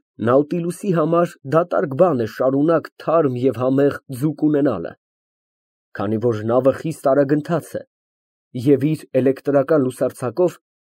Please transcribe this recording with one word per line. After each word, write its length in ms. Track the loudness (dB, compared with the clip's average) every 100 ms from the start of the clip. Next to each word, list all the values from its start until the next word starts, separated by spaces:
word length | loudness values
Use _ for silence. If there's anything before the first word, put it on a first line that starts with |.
| _ -6
Նաուտիլուսի 720 | 2 2 2 -2 -4 -6 -2
համար 400 | 0 2 2 0 -4
դատարկ 520 | -2 0 0 -2 -2
բան 240 | 2 2 2
է 60 | -2
շարունակ 600 | -2 -2 0 2 0 -2 -10
թարմ 400 | -2 0 0 0
և 200 | -2 0
համեղ 380 | 0 2 0 -2 -8
ձուկ 340 | -6 -4 0
ունենալը, 480 | 0 2 0 -2 -6 -12 _ _ _ _ _ _ _ _ _
քանի 240 | -8 -4 -2
որ 200 | -2 -2
նավը 300 | 0 2 2
խիստ 340 | 0 -4 -4 0
արագընթաց 600 | 2 2 0 -2 -6 -6
է, 120 | -12 -14 _ _ _ _ _ _
և 300 | -4 2 4
իր 200 | 2 -2 -2
էլեկտրական 760 | 0 0 0 0 0 2 2 0
լուսարձակով 720 | -2 -4 -4 -6 0 -2 -2 _ _ _